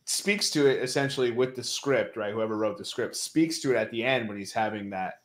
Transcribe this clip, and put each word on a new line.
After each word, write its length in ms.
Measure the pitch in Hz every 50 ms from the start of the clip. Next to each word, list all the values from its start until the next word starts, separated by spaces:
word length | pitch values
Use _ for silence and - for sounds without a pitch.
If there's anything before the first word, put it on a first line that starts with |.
| _
speaks 460 | - - - - 202 208 202 - -
to 160 | - 151 143
it 160 | 135 127 95
essentially 480 | 117 131 - 147 139 135 139 135 127 123
with 240 | 117 120 127 127 127
the 80 | 123 113
script, 520 | - - - - 143 135 117 104 101 -
right? 160 | 113 104 104
Whoever 240 | 104 113 110 110 110
wrote 220 | 107 110 107 98 -
the 60 | 98
script 320 | - - - 113 92 -
speaks 440 | - - - - 156 160 160 160 -
to 120 | - 139
it 40 | 127
at 140 | 113 110 110
the 140 | 117 113 113
end 240 | 131 135 123 113 104
when 100 | 101 101
he's 140 | 98 -
having 380 | - 113 110 107 107 104 101 101
that, 240 | 101 92 92 90 - -